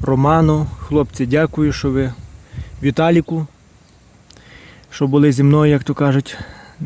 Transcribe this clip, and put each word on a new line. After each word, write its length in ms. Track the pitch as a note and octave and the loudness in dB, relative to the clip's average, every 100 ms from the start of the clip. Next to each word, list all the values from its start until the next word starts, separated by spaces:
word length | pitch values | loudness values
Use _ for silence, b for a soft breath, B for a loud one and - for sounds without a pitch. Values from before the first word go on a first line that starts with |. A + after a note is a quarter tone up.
Роману. 680 | C3 C3+ C#3+ D#3+ D#3+ D3+ D3 - | -2 2 2 4 2 2 -2 -8
Хлопці, 480 | - D3 - - B2 | -4 -2 -2 -4 -2
дякую, 460 | C#3+ D#3 - D3+ | 0 0 0 -2
що 180 | C3+ C#3+ | -2 -4
ви, 220 | C3 C3 B2 - B B B B - | -2 -4 -6 -18 B B B B -6
Віталіку, 640 | C#3 C3 E3 E3+ - E3 D3+ _ _ _ _ _ _ _ _ B B B B B B | -4 0 2 2 0 -4 -8 _ _ _ _ _ _ _ _ B B B B B B
що 160 | - C#3 | -4 0
були 260 | C#3+ D3 | 4 4
зі 100 | B2+ | 4
мною, 300 | C#3+ D3 D3+ | 4 4 4
як 120 | C#3+ | 2
то 100 | - | -2
кажуть, 440 | C#3+ C#3+ C3+ - B B B B B | -2 0 0 -2 B B B B B